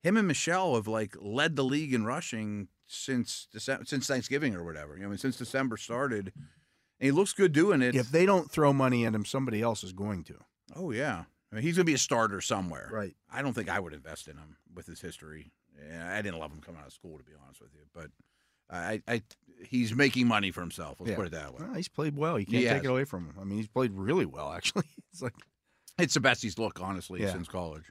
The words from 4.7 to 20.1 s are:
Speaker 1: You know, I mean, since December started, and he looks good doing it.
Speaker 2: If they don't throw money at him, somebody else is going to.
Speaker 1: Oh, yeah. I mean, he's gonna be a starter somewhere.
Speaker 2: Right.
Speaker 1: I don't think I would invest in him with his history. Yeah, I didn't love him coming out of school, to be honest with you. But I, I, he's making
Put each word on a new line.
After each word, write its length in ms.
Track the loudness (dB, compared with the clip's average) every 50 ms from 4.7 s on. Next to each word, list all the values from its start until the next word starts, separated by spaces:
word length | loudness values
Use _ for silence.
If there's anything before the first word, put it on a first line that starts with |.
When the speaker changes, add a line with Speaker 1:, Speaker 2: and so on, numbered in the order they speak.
| -8 -10 -12 -12 -12
Speaker 1:
You 60 | -12
know, 60 | -8
I 20 | -8
mean, 80 | -8
since 180 | -2 -2 -2 -2
December 420 | -2 -8 -4 -2 -2 0 0 -2
started, 540 | -6 -6 -6 -4 -2 -2 -2 -2 -4 -4 -6 -12
and 80 | -14 -20 -20 _ _ _ _ _ _ _ _ _ _
he 120 | 2 4
looks 220 | 4 4 2 2 4
good 180 | 4 4 6
doing 300 | 8 6 6 6 6 6
it. 140 | 4 4 4
Speaker 2:
If 160 | 2 2 4
they 140 | 6 6 8
don't 240 | 8 6 6 4 0
throw 220 | 2 6 6 6
money 340 | 6 6 4 4 4 4 4
at 80 | 2 2
him, 100 | 0 -2
somebody 360 | 0 -2 0 0 0 0 2
else 220 | 2 2 0 0 -6
is 100 | -10 -8
going 300 | -6 -4 -4 -4 -4 -6
to. 100 | -10 -16 -20 -20 _ _ _ _ -18 -12
Speaker 1:
Oh, 160 | -8 -6 -4
yeah. 320 | -2 -2 -2 -2 -2 -4 -8 -12 _ _ _ _
I 40 | -6
mean, 80 | -2 0
he's 140 | 2 4
gonna 80 | 4 4
be 80 | 4 4
a 40 |
starter 440 | 2 2 2 4 4 4 2 2 -2
somewhere. 480 | -2 -2 0 0 -2 -4 -6 -8 -10 -6
Speaker 2:
Right. 240 | -6 -6 -6 -6 -10 _ _ _
Speaker 1:
I 100 | -8 -4
don't 120 | -2 -2 -2
think 160 | -2 -2 -2
I 100 | -2 -2
would 140 | -2 -4 -12
invest 340 | -14 -14 -14 -14 -12 -14
in 80 | -16 -16
him 200 | -18 -18 -20 -20 _ _ _ -20
with 100 | -18 -16
his 140 | -16 -16 -12
history. 540 | -12 -12 -12 -12 -16 -16 -16 -18 -18 -20 _ _ _ _ _ -20 -18 -14
Yeah, 240 | -12 -12 -8 -6 -6
I 80 | -4
didn't 180 | -4 -4 -6 -6
love 120 | -8 -10
him 80 | -12 -16
coming 220 | -18 -18 -18 -18
out 60 | -20
of 60 | -20 -20
school, 240 | -20 -20 -18 -18
to 60 | -18 -20
be 80 | _ -20 -20
honest 200 | -20 -20 -20 -20
with 120 | -20 -20 _
you. 100 | -20 _ _ _
But 140 | -16 -16 -16 _ _ _ _ _ _ _ _ _ _ _ _
I, 320 | -6 -4 -4 -2 -4 -4 -2
I, 140 | -2 -4 -4 -4 _ -20 _ _ _ -20 -20 -12
he's 300 | -2 0 0 2 2 4
making 320 | 4 4 4